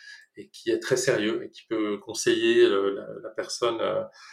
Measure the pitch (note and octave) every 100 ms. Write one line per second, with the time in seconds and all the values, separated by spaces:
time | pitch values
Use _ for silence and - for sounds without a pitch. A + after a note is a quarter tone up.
0 | - - - - - - A#2 A2 - B2+
1 | - A2 G#2 A#2 - - - A2 G#2+ G2+
2 | - G#2 A#2 A2+ A#2 A#2 A#2 G2 G2 G2+
3 | G#2+ A2 - - - - A#2+ A2+ G#2 G2+
4 | F#2 - -